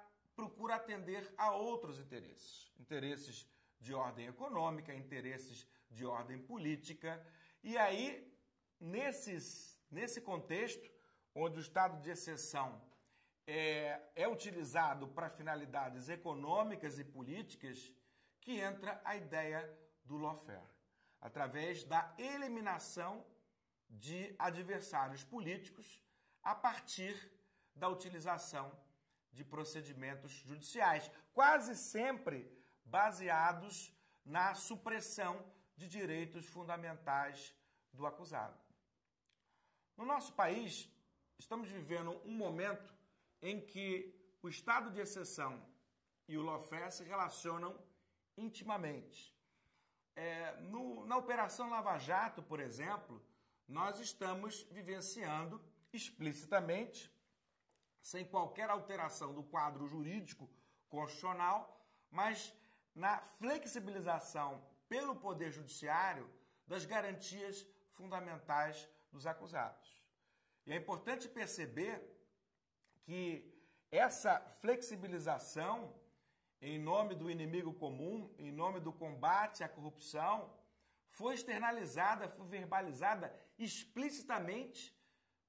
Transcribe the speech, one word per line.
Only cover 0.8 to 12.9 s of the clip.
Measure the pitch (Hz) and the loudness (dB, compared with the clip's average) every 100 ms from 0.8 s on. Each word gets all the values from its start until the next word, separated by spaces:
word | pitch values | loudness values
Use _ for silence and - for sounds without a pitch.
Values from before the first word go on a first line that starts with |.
| 226 202 175 202 190 196 | 0 -4 -2 -4 -4 2
a | 214 | 4
outros | 202 233 233 160 135 | 4 2 0 -4 -8
interesses. | 135 120 - - - - - - | -8 -10 -12 -16 -16 -16 -18 -18
Interesses | 123 147 135 143 139 110 - _ _ _ | -6 -2 -2 -4 -8 -12 -16 _ _ _
de | 117 | -6
ordem | 135 127 113 120 | -2 -2 -2 -10
econômica, | 131 269 190 160 156 156 | -6 -2 2 2 0 -6
interesses | 135 135 131 127 131 131 113 - - _ | -10 -8 -6 -6 -8 -10 -14 -18 -20 _
de | 117 | -6
ordem | 127 120 123 131 | -2 -2 -2 -8
política. | 131 233 151 147 - 156 160 165 - - - _ | -8 -4 -2 -2 -4 -8 -6 -6 -8 -20 -20 _
E | 214 233 | 0 6
aí, | 202 196 269 - - - _ _ _ - | 6 6 0 -4 -12 -20 _ _ _ -12
nesses, | 170 208 277 - 208 170 127 - - - - | -4 0 0 -2 -4 -6 -6 -12 -14 -20 -12
nesse | 151 233 240 | -4 -4 -4
contexto, | - 170 - 170 233 - - - _ _ _ | -4 -4 0 0 0 -2 -12 -20 _ _ _
onde | 143 165 160 | 0 0 0
o | |
estado | 147 185 185 156 | 0 6 6 4
de | 151 | -6
exceção | 165 165 143 - 143 131 107 - | -6 -4 -4 -4 0 -2 -4 -16